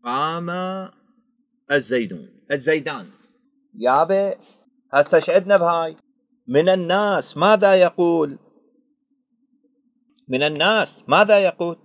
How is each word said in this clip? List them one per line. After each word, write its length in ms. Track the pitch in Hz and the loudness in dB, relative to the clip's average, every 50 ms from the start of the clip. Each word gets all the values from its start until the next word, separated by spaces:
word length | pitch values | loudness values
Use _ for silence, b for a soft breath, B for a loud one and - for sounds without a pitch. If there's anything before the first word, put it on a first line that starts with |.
| _ | _
"قام 460 | 120 123 131 147 156 165 170 175 170 175 180 185 185 190 190 185 185 _ _ _ _ _ _ _ _ _ _ _ _ _ _ _ _ | -6 -6 -4 -4 -6 -6 -8 -8 -8 -8 -8 -8 -8 -8 -10 -12 -16 _ _ _ _ _ _ _ _ _ _ _ _ _ _ _ _
الزيدون، 760 | 143 143 123 117 123 123 117 92 90 82 - - _ _ _ _ | -2 -2 -2 -2 -4 -4 -4 -4 -10 -14 -18 -20 _ _ _ _
الزيدان". 600 | 143 143 127 147 156 156 135 156 143 123 95 - _ _ _ _ _ _ _ _ _ _ _ _ _ | -8 -4 -2 -2 -2 -2 -2 -8 -12 -12 -14 -18 _ _ _ _ _ _ _ _ _ _ _ _ _
يابا، 600 | - 113 123 131 143 160 165 196 196 196 196 - - b b b b b b _ _ _ _ - | -4 -2 0 2 2 2 2 0 -2 0 -2 -6 -8 b b b b b b _ _ _ _ 0
هسه 240 | 139 143 - - | 0 0 4 2
ايش 140 | 165 156 - | 0 2 2
عندنا 260 | 170 190 185 190 202 | 0 0 2 4 2
بهاي؟ 400 | 190 170 170 170 165 165 160 160 - _ _ _ _ _ _ _ _ _ | 2 2 2 0 -2 -4 -6 -8 -14 _ _ _ _ _ _ _ _ _
من 220 | - 123 143 160 180 | -2 0 2 2 2
الناس 680 | 185 185 175 165 175 196 208 202 196 160 131 - - | 0 0 0 0 0 0 0 0 -2 -4 -4 -8 -6
ماذا 380 | 143 165 196 214 208 196 196 196 | 0 2 2 4 4 4 4 4
يقول؟ 640 | 190 180 170 - - 175 170 170 165 156 147 139 - _ _ _ _ _ _ _ _ _ _ _ _ _ _ _ _ _ _ 233 _ _ _ _ _ _ _ _ _ _ _ _ _ _ _ _ _ _ - | 4 4 2 2 0 0 0 2 0 -2 -4 -6 -14 _ _ _ _ _ _ _ _ _ _ _ _ _ _ _ _ _ _ _ _ _ _ _ _ _ _ _ _ _ _ _ _ _ _ _ _ _ -8
من 140 | 123 131 143 | -4 -4 -2
الناس 680 | 151 151 147 156 190 220 220 170 - - - _ - | -4 -2 -2 0 0 0 0 -2 -4 -8 -20 _ 0
ماذا 300 | 143 175 208 202 214 202 | 2 2 4 4 4 2
يقول؟ 400 | 196 180 - _ 180 170 185 _ _ | 2 0 -2 _ -6 -6 -6 _ _